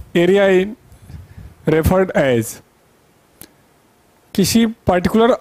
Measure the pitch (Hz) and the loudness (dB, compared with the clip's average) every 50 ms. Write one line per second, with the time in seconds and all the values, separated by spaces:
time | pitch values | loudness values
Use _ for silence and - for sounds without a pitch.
0 | - - - 180 170 175 190 202 202 196 190 180 190 208 226 - _ - - - | -12 -6 -2 0 2 2 2 2 2 2 2 0 0 -4 -8 -16 _ -20 -20 -20
1 | - - - - - - - - - - - _ - - 156 160 156 - 185 185 | -20 -20 -20 -20 -20 -20 -20 -20 -20 -20 -18 _ -4 -2 0 0 0 0 0 0
2 | 190 185 - 196 147 135 123 117 110 - - - - _ _ _ _ _ _ _ | 0 0 0 0 0 2 0 0 -2 -4 -10 -18 -20 _ _ _ _ _ _ _
3 | _ _ _ _ _ _ _ - - - _ _ _ _ _ _ _ _ _ _ | _ _ _ _ _ _ _ -20 -20 -20 _ _ _ _ _ _ _ _ _ _
4 | _ _ _ _ _ _ - - 190 - - 226 233 220 226 _ - - 185 180 | _ _ _ _ _ _ -4 -2 -2 0 2 0 0 0 -4 _ -2 -2 0 0
5 | 180 185 - 220 226 233 233 - | 0 0 0 2 2 2 0 0